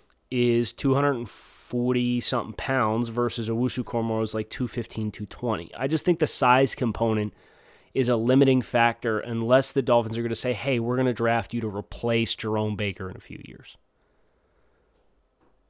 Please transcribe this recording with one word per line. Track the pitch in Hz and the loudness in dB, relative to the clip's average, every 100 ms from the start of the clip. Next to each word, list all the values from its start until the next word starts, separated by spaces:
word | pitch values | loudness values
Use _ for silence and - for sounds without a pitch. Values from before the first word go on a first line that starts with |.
| _ _ - | _ _ -6
is | 123 120 120 117 | 0 2 2 0
two | - 135 | 0 0
hundred | 135 143 | 2 2
and | 123 117 | 0 -4
forty | - - - - 123 123 123 123 123 | -12 -14 -16 -8 -2 0 2 0 0
something | - 127 87 | 0 -2 -4
pounds | - - 135 110 110 117 | -6 -2 0 2 0 -2
versus | 113 120 - 110 | -2 -2 -2 -2
Owusu-Koramoah | 113 123 127 120 117 113 110 | 0 0 -2 -4 -2 -2 -2
is, | 110 | -2
like, | 110 110 | -4 -6
two | - 123 | -6 -6
fifteen, | - 113 - 107 | -6 -8 -6 -6
two | - 107 | -6 -12
twenty. | - 123 92 87 - | -6 -4 -4 -6 -6
I | 139 | -2
just | 151 - | 0 2
think | 165 | 2
the | 151 | 2
size | - 123 127 139 - | 2 4 6 4 2
component | 120 - 113 110 107 - _ _ - - _ | -2 0 0 0 -2 -8 _ _ -20 -20 _
is | 131 123 | -2 2
a | 117 | 2
limiting | 117 131 135 131 | 4 6 6 4
factor | 120 120 117 117 117 107 | 2 4 4 2 -2 -2
unless | - 117 117 131 135 | -2 -2 4 4 4
the | 139 | 2
Dolphins | 127 120 113 113 | 2 2 2 -2
are | |
gonna | 117 113 | -4 -2
say, | 127 | -4
"Hey, | 120 139 123 | -4 -2 -2
we're | 117 123 | 0 0
gonna | 131 | 0
draft | 113 113 117 113 | 2 0 0 -2
you | 120 | -4
to | 110 | -4
replace | 101 - - 117 117 113 - | -6 -8 -6 0 2 0 -2
Jerome | 110 107 107 104 | -2 0 0 -2
Baker | 104 92 95 | -4 -6 -10
in | 107 | -12
a | |
few | - - - | -14 -16 -16
years." | - - - _ _ _ _ _ _ _ _ _ _ _ _ _ _ _ _ _ _ | -20 -20 -20 _ _ _ _ _ _ _ _ _ _ _ _ _ _ _ _ _ _